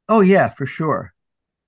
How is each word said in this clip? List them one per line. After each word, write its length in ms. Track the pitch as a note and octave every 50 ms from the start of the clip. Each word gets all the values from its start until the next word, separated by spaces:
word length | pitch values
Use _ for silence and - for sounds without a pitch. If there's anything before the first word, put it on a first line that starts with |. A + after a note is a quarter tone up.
| _ -
Oh, 120 | G#3+ A3+
yeah, 280 | G3 F#3 G3 F3+ C3 -
for 160 | - - C#3
sure. 480 | C3 - - E3 D#3 B2 F2+ F#2 F#2+ - _ _ _ _ _ _ _ _ _ _